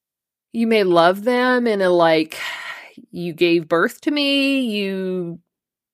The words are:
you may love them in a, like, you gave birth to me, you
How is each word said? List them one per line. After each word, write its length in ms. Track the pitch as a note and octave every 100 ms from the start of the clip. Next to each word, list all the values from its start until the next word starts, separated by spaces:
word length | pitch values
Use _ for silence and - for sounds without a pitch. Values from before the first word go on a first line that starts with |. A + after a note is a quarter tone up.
| _ _ _ _ _
you 140 | A3+ A3+
may 180 | A3
love 400 | F#3+ E3+ E3+ G3
them 420 | A3 B3 B3+ B3 A#3+
in 140 | G3+
a, 80 | F#3
like, 480 | F3 E3 D#3+ D#3 - - - - - - - -
you 220 | F3 F3
gave 360 | D#3 F3 E3+ D#3+
birth 320 | E3+ A3 -
to 80 | D#4
me, 500 | D4 C#4 C#4 C#4 C4+
you 800 | B3 G#3 G3 F#3+ F#3 F#3 E3+ E3+ _ _ _ _ _